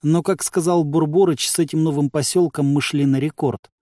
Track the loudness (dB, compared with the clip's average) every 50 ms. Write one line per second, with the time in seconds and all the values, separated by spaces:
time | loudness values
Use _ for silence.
0 | 0 2 0 0 2 -2 -4 -4 -4 -4 -4 -2 0 2 2 2 0 0 0 0
1 | 0 0 2 2 2 2 2 -2 -2 -4 -2 -2 -2 -2 0 0 0 0 0 0
2 | -2 0 _ -2 -2 0 2 2 0 0 0 -2 0 0 2 0 0 0 -2 0
3 | 2 2 2 2 0 -4 -4 -2 -4 -4 -4 -4 _ -16 _ _